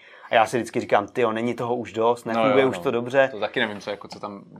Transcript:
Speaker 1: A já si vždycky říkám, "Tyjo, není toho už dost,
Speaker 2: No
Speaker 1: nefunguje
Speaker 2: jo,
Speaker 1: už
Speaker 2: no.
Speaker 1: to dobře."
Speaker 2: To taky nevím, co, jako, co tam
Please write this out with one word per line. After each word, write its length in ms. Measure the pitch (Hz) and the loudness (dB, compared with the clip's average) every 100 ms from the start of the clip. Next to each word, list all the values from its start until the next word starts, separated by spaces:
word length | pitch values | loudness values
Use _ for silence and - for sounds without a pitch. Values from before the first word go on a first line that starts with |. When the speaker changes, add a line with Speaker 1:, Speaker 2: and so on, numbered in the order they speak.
| - - - | -20 -20 0
Speaker 1:
A 40 | 113 | 2
já 100 | 110 | 2
si 120 | 127 | 0
vždycky 220 | 113 123 | -2 -4
říkám, 280 | 110 113 101 | 0 0 0
"Tyjo, 240 | 127 113 | 0 0
není 220 | 110 120 | 0 -4
toho 220 | 117 123 123 | -4 -4 -4
už 180 | 107 | -6
dost, 320 | 113 113 120 117 | 0 0 0 -2
Speaker 2:
No 80 | |
Speaker 1:
nefunguje 300 | 113 110 104 | 2 4 4
Speaker 2:
jo, 60 | 135 | 4
Speaker 1:
už 80 | 92 | 0
Speaker 2:
no. 60 | |
Speaker 1:
to 80 | 135 | -2
dobře." 360 | 117 120 135 135 | -2 2 4 4
Speaker 2:
To 80 | 107 | 2
taky 200 | 107 135 | -4 -2
nevím, 200 | 113 101 | -2 -4
co, 80 | 107 | -8
jako, 160 | 101 95 | -10 -12
co 120 | 101 | -14
tam 240 | 104 101 - 98 | -12 -14 -16 6